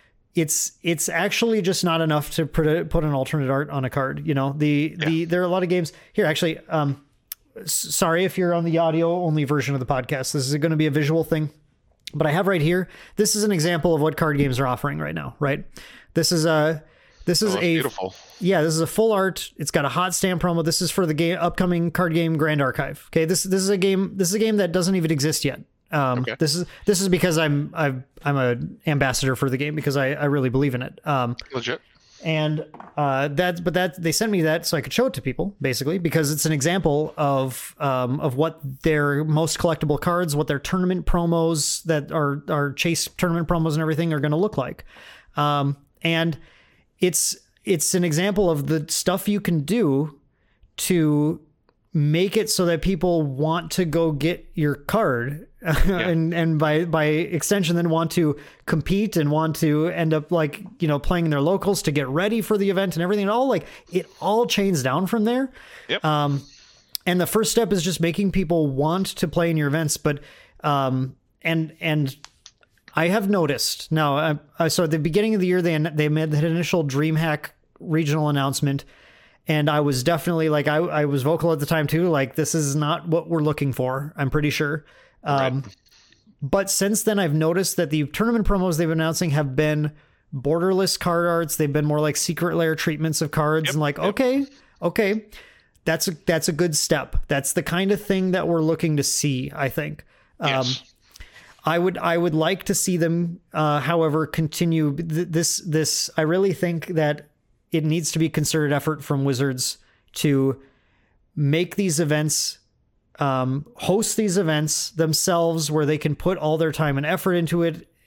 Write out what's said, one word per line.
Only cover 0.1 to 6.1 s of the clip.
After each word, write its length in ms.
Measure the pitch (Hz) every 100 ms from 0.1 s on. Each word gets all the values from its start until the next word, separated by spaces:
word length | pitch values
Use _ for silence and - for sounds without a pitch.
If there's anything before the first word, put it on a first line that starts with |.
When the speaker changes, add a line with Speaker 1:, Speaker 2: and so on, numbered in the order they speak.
| _ _ -
Speaker 1:
it's, 360 | 156 - - -
it's 280 | 160 170 -
actually 520 | 165 190 - 233 220
just 220 | 180 180
not 180 | 170 165
enough 300 | 160 151 143
to 160 | - 151
put 180 | - 156
a, 200 | 160 160
put 180 | 170
an 100 | 156
alternate 380 | 143 131 156 131
art 180 | 139 151
on 160 | 147 127
a 40 |
card. 360 | 143 135 147 147
You 80 |
know, 220 | 139 135 143
the, 380 | 147 147 156 -
Speaker 2:
Yeah. 80 | 156
Speaker 1:
the, 180 | 160 165
there 160 | 175
are 40 | 180
a 20 |
lot 120 | 185
of 80 | 180
games 240 | 180 165 - -